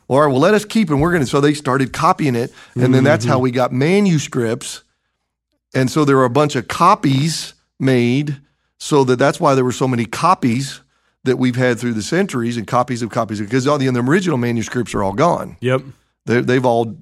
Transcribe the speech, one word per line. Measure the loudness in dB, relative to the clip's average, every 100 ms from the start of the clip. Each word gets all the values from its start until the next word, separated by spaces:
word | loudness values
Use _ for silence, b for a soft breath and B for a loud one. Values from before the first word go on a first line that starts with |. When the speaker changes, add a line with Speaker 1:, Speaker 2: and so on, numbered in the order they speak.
| -2
Speaker 1:
All | 2
right, | 2
well, | 2
let | 2 2
us | 0
keep | -2 0
it. | 0
We're | 2
gonna, | 0 0
so | 2
they | 2
started | 0 -2 -2 -2
copying | 0 0 0 0
it, | -2 -4 B B -2
and | 2
then | 4
that's | 4 2 2
how | 0
Speaker 2:
Mm-hmm. |
Speaker 1:
we | 0
got | 0 0
manuscripts. | 0 2 2 2 0 -2 -4 -4 -4 -8 -16 _ _ _ _ _ _ _ _ _
And | -2 0
so | 2 4
there | 4
were | 4
a |
bunch | 2 0 -2
of | -6
copies | 2 2 4 2 0 -2 -4 -10 -18 _ -4
made, | 0 2 2 0 -2 -8 _ _ _ _
so | 0 2
that, | 2 2
that's | 0 2
why | 2 2
there | 0
were |
so | -2 -2
many | -2 -4
copies | -2 0 2 0 -2 -6 -12 _ _ _ _
that | -2 0
we've | 0 0
had | 0 0
through | -2
the | -4
centuries, | -2 -2 -2 -4 -4 -6
and | -4
copies | -2 -2 -4
of | -6
copies | -4 -4 -6
of, | -4
'cause | -2 0
all | 0
the, | 0
the | 0
original | 0 0 0 -2
manuscripts | -2 -4 -4 -6 -4 -4
are |
all | -4
gone. | 0 0 0 -6 -8
Speaker 2:
Yep. | -4 -2 -4 -20 _ _ -2
Speaker 1:
They, | 0
they've | 2 2 2
all | 0 -2 -8